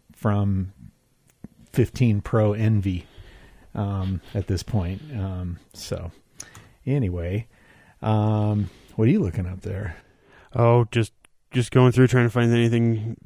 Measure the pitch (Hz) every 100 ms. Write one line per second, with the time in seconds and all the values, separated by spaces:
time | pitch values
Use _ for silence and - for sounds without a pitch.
0 | _ - 110 104 101 95 95 - 57 _
1 | _ _ _ _ - _ - - 113 -
2 | 120 101 - 113 107 104 110 107 95 90
3 | - - - - - - - 110 101 98
4 | 92 92 - 104 92 92 - 110 87 95
5 | 151 120 98 92 90 90 _ - - 87
6 | 82 - _ - - - - _ - 143
7 | 104 87 85 101 113 _ _ _ _ -
8 | 110 107 107 107 104 104 95 - - -
9 | 110 208 107 101 90 90 - 98 98 -
10 | _ _ _ - - - 117 120 113 117
11 | 110 _ _ _ _ 127 117 131 127 120
12 | 127 127 120 120 117 117 117 117 117 110
13 | 110 -